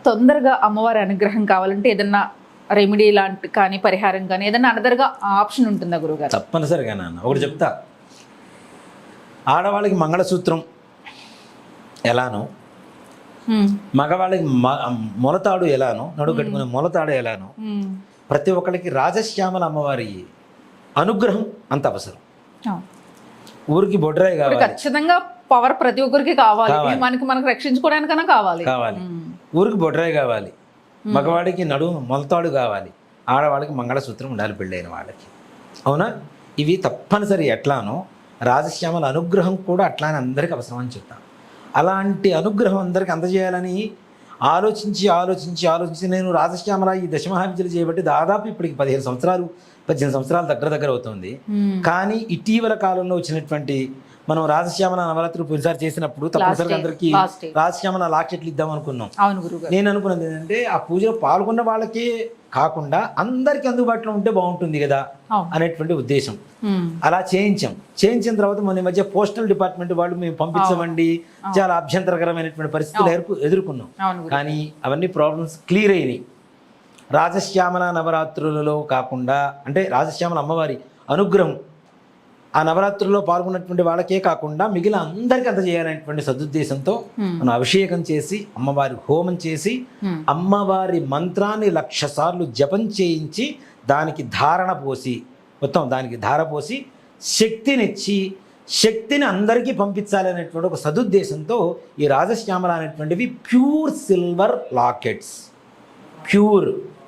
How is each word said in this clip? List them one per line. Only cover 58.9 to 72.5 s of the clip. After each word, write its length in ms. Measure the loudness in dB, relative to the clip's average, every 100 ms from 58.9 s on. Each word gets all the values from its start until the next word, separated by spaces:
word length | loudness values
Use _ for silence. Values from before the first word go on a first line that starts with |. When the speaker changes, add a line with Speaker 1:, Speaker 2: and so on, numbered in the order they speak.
| -8 -6 0
Speaker 1:
అవును 200 | 0 0
గురుగారు. 300 | -6 -8 -2
Speaker 2:
నేను 200 | 2 2
అనుకున్నది 340 | 2 0 -2
ఏంటంటే 400 | -4 -6 -4 -2
ఆ 120 | 0 -2
పూజలో 360 | -2 0 0
పాల్గొన్న 500 | 2 2 2 2 0
వాళ్ళకే 680 | 0 0 -2 -4 -4 -4 -6 -12 -6
కాకుండా 560 | 0 0 0 -2 -2 -2 -2
అందరికీ 500 | -2 0 0 0 0
అందుబాటులో 440 | 0 0 0 -2
ఉంటే 180 | -2 0
బాగుంటుంది 500 | 0 0 -2 -4 -2
కదా 260 | 0 0 -2 -12 -4
Speaker 1:
అవును. 180 | -2 0
Speaker 2:
అనేటువంటి 400 | 0 -2 -2 -2
ఉద్దేశం. 380 | -2 0 0 -2
Speaker 1:
Hmm. 560 | -8 -16 -8 -2 -2 -2 0
Speaker 2:
అలా 200 | 2 2 2
చేయించాం. 420 | 0 2 0 -2 -6 -16 2
చేయించిన 320 | 2 2 0 0
తర్వాత 240 | 0 0
మొన్న 180 | 0 0
ఈ 40 |
మధ్య 200 | 0 0
పోస్టల్ 460 | 0 0 0 0 0
డిపార్ట్‌మెంట్ 440 | 2 0 -2 -4
వాళ్ళు 240 | -2 -2 -2
మేము 180 | -4
పంపించమండి, 840 | -2 -2 2 2 2 0 0 0 0
Speaker 1:
అవును. 260 | -6 -12 -2
అవును. 160 | 2
Speaker 2:
చాలా 120 | 2
అభ్యంతరకరమైనటువంటి 1000 | 2 0 -2 0 0 0 -2 -4